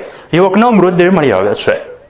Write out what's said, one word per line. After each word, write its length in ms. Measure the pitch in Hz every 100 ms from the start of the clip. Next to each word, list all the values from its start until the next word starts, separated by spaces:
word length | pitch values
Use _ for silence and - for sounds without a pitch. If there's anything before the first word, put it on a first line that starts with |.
| - - -
યુવકનો 360 | 160 190 196 240
મૃતદેહ 400 | 208 180 175 175
મળી 220 | 190 139
આવ્યો 220 | 92 101
છે. 260 | 104 - - - - -